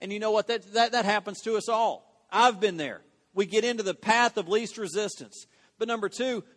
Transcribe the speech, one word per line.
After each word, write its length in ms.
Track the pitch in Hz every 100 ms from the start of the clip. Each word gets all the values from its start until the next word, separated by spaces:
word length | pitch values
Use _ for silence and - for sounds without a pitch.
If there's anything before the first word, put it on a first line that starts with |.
And 120 | 196
you 80 | 208
know 100 | 220
what? 160 | 214 208
That, 160 | 233 190
that, 180 | 214 233
that 120 | 240
happens 360 | 202 208 196 190
to 140 | 220 214
us 120 | 233
all. 360 | 226 220 123 - _ _
I've 300 | 196 247 202
been 160 | 208 170
there. 260 | 139 87 - _ _
We 120 | 185 196
get 180 | 214
into 180 | 233 233
the 120 | 190
path 420 | 165 208 226 240 214
of 120 | 170
least 300 | 214 233 -
resistance. 680 | 196 180 208 - 113 - - _ _ _
But 100 | 226
number 200 | 226 202
two, 360 | - 254 233 -